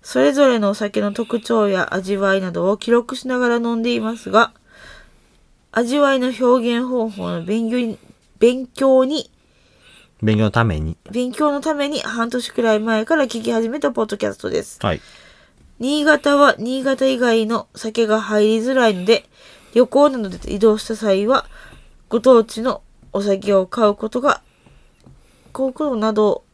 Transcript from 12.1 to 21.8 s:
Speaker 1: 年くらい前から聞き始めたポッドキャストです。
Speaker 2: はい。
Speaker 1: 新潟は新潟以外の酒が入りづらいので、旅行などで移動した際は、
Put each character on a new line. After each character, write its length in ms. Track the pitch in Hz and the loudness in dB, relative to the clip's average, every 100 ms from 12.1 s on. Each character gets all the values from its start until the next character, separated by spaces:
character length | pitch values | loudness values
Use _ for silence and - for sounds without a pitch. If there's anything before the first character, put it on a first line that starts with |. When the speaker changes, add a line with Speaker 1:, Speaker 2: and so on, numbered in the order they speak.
| 233 233 | -6 -4
Speaker 1:
年 200 | 247 240 | -6 -6
く 120 | - | -2
ら 120 | 233 | 0
い 60 | 214 | 0
前 240 | 220 220 | 0 -2
か 120 | 220 330 | 0 0
ら 80 | |
聞 180 | 262 233 | 0 -4
き 100 | 226 | -4
始 160 | 226 226 | -2 -2
め 120 | 277 | -2
た 120 | 285 | -4
ポ 120 | 233 | -2
ッ 20 | 220 | -4
ド 100 | - | -4
キ 100 | 104 | -6
ャ 60 | |
ス 60 | 95 | -6
ト 120 | 98 | -6
で 120 | 78 | -6
す。 160 | - - | -6 -6
Speaker 2:
は 140 | 104 | -4
い。 60 | 80 - - - _ _ _ _ _ | -4 -8 -20 -20 _ _ _ _ _
Speaker 1:
新 260 | 247 294 | -4 0
潟 320 | 294 302 294 285 | 2 2 4 4
は 180 | 285 - | 4 2
新 240 | 226 262 | -4 -4
潟 200 | 269 262 | -2 0
以 140 | 269 254 | 0 2
外 260 | 240 226 | 2 2
の 240 | 220 233 - | 0 -4 -8
酒 320 | - 220 220 226 | -12 -8 -2 0
が 160 | 214 | 0
入 240 | 214 214 208 | 0 2 4
り 120 | 226 | 2
づ 140 | 233 | 0
ら 140 | 262 233 | 2 2
い 60 | |
の 100 | 185 | 2
で、 240 | 185 226 - _ - - - | 2 0 0 _ -20 -20 -2
旅 120 | 226 247 | 2 4
行 220 | 277 294 | 6 4
な 100 | 262 | 2
ど 120 | 202 | -8
で 200 | 180 - | -10 -8
移 80 | 202 | 2
動 200 | 220 214 | 2 2
し 80 | - | -2
た 100 | 220 | -6
際 300 | 220 190 208 | 0 0 2
は、 180 | 262 - - - - | 0 -2 -18 -20 -20